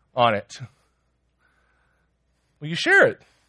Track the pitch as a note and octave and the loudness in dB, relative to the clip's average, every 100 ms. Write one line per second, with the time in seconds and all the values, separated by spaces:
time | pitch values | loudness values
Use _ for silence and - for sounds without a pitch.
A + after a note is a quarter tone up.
0 | _ B2+ A#2 G#2 - - B2 _ _ _ | _ 0 0 0 -8 -18 -20 _ _ _
1 | _ _ _ _ _ _ _ _ _ _ | _ _ _ _ _ _ _ _ _ _
2 | _ _ _ _ _ _ D3+ E3 E4 G4 | _ _ _ _ _ _ -10 -6 2 2
3 | A#2+ - _ _ | 2 -2 _ _